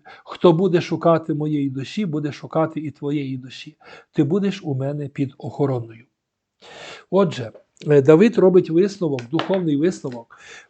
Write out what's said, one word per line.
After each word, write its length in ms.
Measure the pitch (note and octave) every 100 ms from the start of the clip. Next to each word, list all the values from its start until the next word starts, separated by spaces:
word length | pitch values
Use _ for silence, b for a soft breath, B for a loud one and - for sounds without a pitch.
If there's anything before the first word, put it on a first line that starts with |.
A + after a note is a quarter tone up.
| B B
хто 280 | - - F3+
буде 280 | D#3+ F#3+ E3
шукати 540 | - E3 E3+ D#3+ D#3+
моєї 360 | D3+ D3+ D3 C#3
душі, 360 | C3 B2 - G3+
буде 260 | D3 C#3+
шукати 480 | - C#3 D#3+ D#3+ D#3
і 100 | D3+
твоєї 460 | - C#3+ D3 C3+ C3
душі. 400 | B2+ - D#3 _ B B B
Ти 120 | -
будеш 360 | C#3 G3 G3 F#3+
у 100 | D#3
мене 340 | C3 C3+ D3 C#3+
під 260 | - C3+ -
охороною». 640 | C3 - C#3 B2+ A2+ A2+ _ _ _ _ _ _ B B B B B
Отже, 420 | F#3 F#3 B2 A2 - _ _ D3+
е, 160 | D3
Давид 360 | C3+ D#3 A#3 -
робить 320 | F#3 F3+ E3+
висновок, 500 | E3 G3+ - E3 C3 A#2+
духовний 460 | D#3 - F#3+ E3 C#3+
висновок. 600 | E3+ - C#3+ A#2+ - B B B